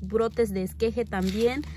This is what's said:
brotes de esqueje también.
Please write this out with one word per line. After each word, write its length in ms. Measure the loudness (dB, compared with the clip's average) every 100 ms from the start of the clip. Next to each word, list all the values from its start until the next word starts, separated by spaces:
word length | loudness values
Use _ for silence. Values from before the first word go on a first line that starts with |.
brotes 520 | -2 2 2 2 0
de 100 | 0
esqueje 400 | -2 0 -2 0
también. 600 | -2 0 0 2 2 2 -6